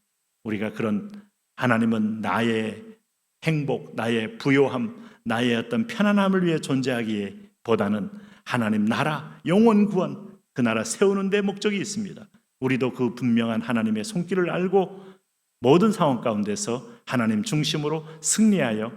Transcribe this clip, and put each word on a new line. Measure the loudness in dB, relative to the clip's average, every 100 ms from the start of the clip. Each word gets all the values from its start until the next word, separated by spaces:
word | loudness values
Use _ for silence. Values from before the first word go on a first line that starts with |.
| _ _ _ _
우리가 | -6 -4 -4
그런, | -2 -2 -2 -4 -14 -20 _ _ -4
하나님은 | 0 2 2 0 -2 -2
나의 | -2 0 0 -2 -4 -8 -16 -20 _ _ _ _
행복, | -2 -2 -2 -4 -6 -6
나의 | -2 -2 -4 -4
부요함, | 2 4 4 0 -6 -8 -20 -12
나의 | -4 -2 0 0
어떤 | -2 -2 -2
편안함을 | 0 2 2 2 2 2
위해 | 0
존재하기보다는 | -2 -2 0 -2 -2 -4 -6 -10 -20 _ 0 2 2 0 -4 -10 -20 -20
하나님 | -6 -2 0 2 2
나라, | 0 0 -4 -8 -8 0
영혼 | 4 6 6 4
구원, | 2 -2 -6 -16 -20 _
그 | -2
나라 | 0 0
세우는 | -2 2 2 2 0
데 | 0
목적이 | 0 -2 -2 -2
있습니다. | -4 -6 -8 -10 -18 _ _ _
우리도 | -2 0 0
그 | 0 -2
분명한 | 0 0 2 2 -2
하나님의 | -2 0 0 -2 -4
손길을 | -6 -4 -2 -2
알고 | -2 0 2 0 -4 -20 -20 _ _ _ _
모든 | 6 6 6
상황 | 4 2 2
가운데서 | 0 -2 -2 -4 -4 -6 -8 -18 -4
하나님 | 0 2 0
중심으로 | 0 0 0 -2 -2 -4 -6 -8
승리하여 | -2 2 4 4 2 0 -4